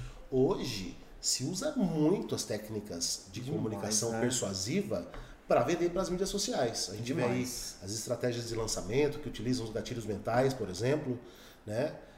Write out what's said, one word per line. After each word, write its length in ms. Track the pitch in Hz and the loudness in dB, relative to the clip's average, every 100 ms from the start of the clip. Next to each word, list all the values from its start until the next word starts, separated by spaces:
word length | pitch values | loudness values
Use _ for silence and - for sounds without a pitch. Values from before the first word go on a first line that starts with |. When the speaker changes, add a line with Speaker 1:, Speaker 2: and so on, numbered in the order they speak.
| - - - | -2 -12 0
Speaker 1:
hoje 680 | 131 139 - - 101 90 - - - | 4 4 4 -2 -4 -6 -10 -16 -6
se 220 | - - | -2 0
usa 300 | 135 185 294 | 0 -2 0
muito 600 | 277 185 160 151 214 - 113 | 2 2 6 6 6 2 -2
as 80 | |
técnicas 840 | - 107 - 107 101 87 - - - | -2 -4 -4 -6 -6 -4 -2 -2 -6
de 80 | 123 | -8
Speaker 2:
Demais, 160 | 127 110 | -4 -2
Speaker 1:
comunicação 520 | 107 101 101 110 117 | 0 -2 0 2 2
Speaker 2:
né? 80 | 113 | 2
Speaker 1:
persuasiva 880 | 120 131 101 95 104 180 - 95 80 - - - - | 2 2 0 -2 0 0 0 -2 -4 -10 -14 -8 4
pra 160 | 147 | 4
vender 240 | 123 170 175 | 4 2 2
pras 180 | 175 170 | 2 0
mídias 200 | 180 190 | 0 0
sociais. 600 | 202 254 214 120 - - | 0 0 0 0 0 -4
A 40 | 101 | -4
gente 160 | 117 | -2
vê 100 | 131 | 2
aí 40 | 123 | 2
Speaker 2:
Demais. 460 | 123 123 - - - | 2 -2 -4 -8 -10
Speaker 1:
as 80 | 95 | -8
estratégias 560 | 110 - 120 123 117 113 | -6 -2 0 0 0 -2
de 60 | |
lançamento 640 | 113 113 - 90 123 147 147 | -2 -2 -2 0 4 2 2
que 100 | - | -6
utilizam 360 | 127 113 127 110 | -4 0 0 0
os 60 | |
gatilhos 340 | 107 104 120 104 | -4 -4 -6 -4
mentais, 480 | 101 107 120 135 | -2 2 4 4
por 140 | 131 95 | 2 -4
exemplo, 500 | 92 123 151 131 123 - - - - - | 0 2 2 0 -4 -6 -18 -20 -16 -4
né? 280 | 107 151 - - | -2 0 -4 -16